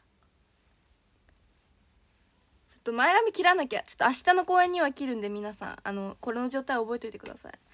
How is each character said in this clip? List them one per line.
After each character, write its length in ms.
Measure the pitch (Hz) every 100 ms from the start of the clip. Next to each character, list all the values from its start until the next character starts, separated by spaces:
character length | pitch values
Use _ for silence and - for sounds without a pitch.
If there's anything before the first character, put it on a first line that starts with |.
| _ _ _ _ _ _ _ _ _ _ _ _ _ _ _ _ _ _ _ _ _ _ _ _ _ _ _ -
っ 20 |
と 120 | -
前 180 | 233 294
髪 180 | 392 453
切 120 | 392
ら 120 | 359
な 140 | 359 269
き 80 | -
ゃ。 60 |
ち 100 | -
ょ 0 |
っ 40 | -
と 80 | 240
明 60 |
日 200 | 254 -
の 140 | 370 359
公 160 | 359
演 100 | 359
に 80 | 359
は 100 | 294
切 180 | - 269
る 80 | 226
ん 40 |
で、 80 | 202
皆 240 | 208 208
さ 200 | 208 180
ん、 80 | -
あ 80 | -
の、 240 | 196 196 -
こ 100 | 240
れ 80 | 233
の 80 | 247
状 140 | 269
態 160 | 262 254
覚 180 | 220 233
え 20 |
と 100 | 226
い 20 |
て 80 | -
く 80 | -
だ 100 | -
さ 140 | -
い。 20 | - _